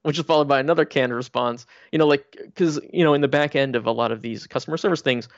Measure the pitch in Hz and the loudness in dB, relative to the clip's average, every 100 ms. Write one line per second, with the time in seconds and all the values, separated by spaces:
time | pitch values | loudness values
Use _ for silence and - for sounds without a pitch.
0 | 156 151 156 151 143 135 139 165 151 147 | -6 -4 0 2 4 2 2 0 2 0
1 | 127 120 123 123 123 120 - - - 156 | 0 -2 -6 -4 -4 -6 -14 -20 -6 2
2 | 151 143 - - - - 170 147 - 180 | 2 2 -2 -20 -12 -2 -2 -2 -4 0
3 | 160 147 139 147 147 139 135 120 113 117 | 2 4 2 0 0 0 0 -2 -2 -2
4 | 117 113 117 110 - 127 - 160 208 160 | -2 -4 -8 -10 -8 -8 -6 -4 -2 -2
5 | 139 120 - | -2 -2 -4